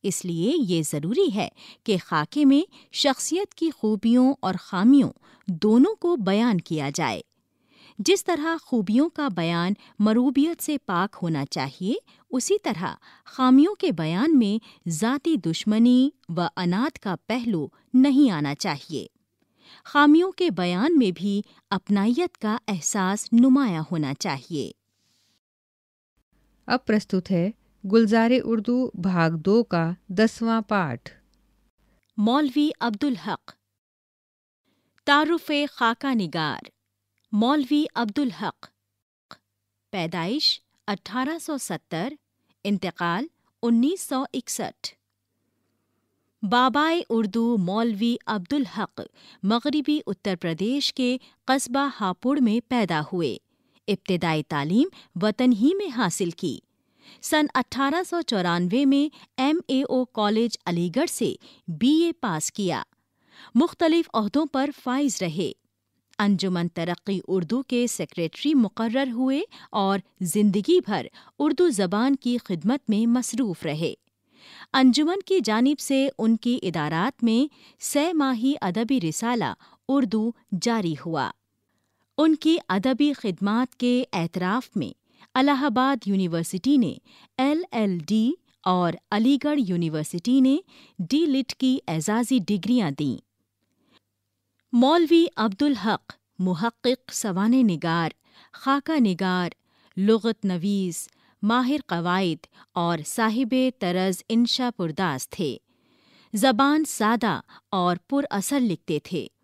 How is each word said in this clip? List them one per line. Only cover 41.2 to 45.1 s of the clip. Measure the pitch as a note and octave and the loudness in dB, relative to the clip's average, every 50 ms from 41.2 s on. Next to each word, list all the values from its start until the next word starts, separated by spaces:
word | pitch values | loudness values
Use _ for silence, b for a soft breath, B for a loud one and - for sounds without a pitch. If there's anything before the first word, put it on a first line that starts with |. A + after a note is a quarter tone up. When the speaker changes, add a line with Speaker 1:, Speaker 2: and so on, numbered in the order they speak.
| C4 C#4+ D#4+ | -4 -4 -4
Speaker 1:
सौ | E4 - - D4+ | -8 -6 -6 -6
सत्तर, | C4 - - F3+ D3+ _ _ E3+ D#3+ F#3+ C4 D4+ - _ _ _ _ _ _ _ _ _ | -6 -6 -8 -8 -10 _ _ -6 -6 -6 -6 -8 -12 _ _ _ _ _ _ _ _ _
इंतकाल | G3+ G3+ F#3 - F3 - - F3+ E3+ E3+ F#3+ C4+ E4 _ _ _ _ _ _ - | -4 -2 -2 -4 -8 -6 -4 -2 -2 -2 -2 -4 -8 _ _ _ _ _ _ 0
उन्नीस | A#3+ A#3 A3+ B3 D4 F#4+ F#4+ | 2 2 4 2 2 0 -4
सौ | - - C#4 C4 C#4 - - | -6 -6 -4 -6 -6 -6 -8
इकसठ। | C4 - - - - G3 - - _ - - - _ _ _ | -10 -8 -8 -8 -8 -8 -8 -10 _ -16 -16 -16 _ _ _